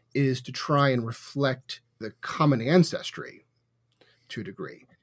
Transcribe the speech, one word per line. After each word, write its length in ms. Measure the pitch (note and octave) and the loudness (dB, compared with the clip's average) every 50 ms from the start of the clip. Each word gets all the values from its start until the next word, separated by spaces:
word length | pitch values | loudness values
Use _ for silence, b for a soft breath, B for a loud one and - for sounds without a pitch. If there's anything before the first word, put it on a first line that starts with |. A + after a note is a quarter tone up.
| B B - | B B -2
is 280 | C#3 C#3+ C3 B2+ B2+ | 0 2 2 0 -2
to 100 | - - | -6 -10
try 380 | C3+ - - - D3+ C#3+ C#3+ C3+ | -10 -8 -2 2 4 4 4 4
and 160 | B2+ A#2+ A#2 | 2 0 -2
reflect 760 | A#2 A#2 - - - - C#3 C#3 C3 B2+ - _ - - - _ _ _ - | -4 -8 -10 -12 -8 -2 0 0 0 0 -2 _ -16 -16 -16 _ _ _ -14
the 120 | A2 G#2+ - - | -14 -14 -12 -12
common 400 | - - - - D#3 D3+ C3+ A2+ | -12 -8 -2 2 4 4 4 2
ancestry 840 | A2+ C3+ E3+ F#3 E3 - - - - - - - - - - - _ _ _ _ _ _ _ _ _ _ _ _ b b b b b b | 2 4 6 6 6 4 2 -6 -8 -8 -12 -12 -14 -14 -16 -20 _ _ _ _ _ _ _ _ _ _ _ _ b b b b b b
to 120 | - A#2+ | -10 -10
a 20 | G2 | -10
degree, 420 | F#2+ - - - - - - _ _ _ _ | -10 -10 -12 -12 -12 -12 -18 _ _ _ _